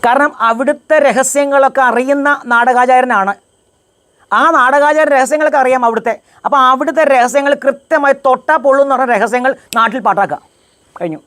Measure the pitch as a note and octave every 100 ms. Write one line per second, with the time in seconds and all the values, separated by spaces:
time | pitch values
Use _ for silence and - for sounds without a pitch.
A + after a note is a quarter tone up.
0 | A#3+ C4 D4 - A3+ A3+ C4 D4 _ D#4
1 | C#4+ A3+ C4 C#4+ C#4 C#4 C4+ C4 B3+ A#3
2 | C4 C#4+ C#4 C#4+ A#3+ A#3+ A#3+ B3 B3 B3+
3 | B3+ G#3+ G3 G3+ _ _ _ _ _ _
4 | _ _ _ G#3 D4+ D#4+ B3 C#4+ D4 D4+
5 | D4+ C#4 B3+ D4+ D#4 D4 B3+ C4 A#3+ A3+
6 | A3+ A3 _ _ - C4+ B3+ C4 D4+ D#4
7 | D4 C4 A#3+ C#4+ C#4 C#4+ C#4 C4+ _ D#4+
8 | C#4+ C#4 C4+ B3+ - D#4 C#4 C4+ C#4 C4
9 | B3+ G#3+ A3 B3 B3+ C4 _ A#3 A3+ B3
10 | G#3+ G3 F#3 C#3+ _ _ _ _ _ -
11 | F3 D#3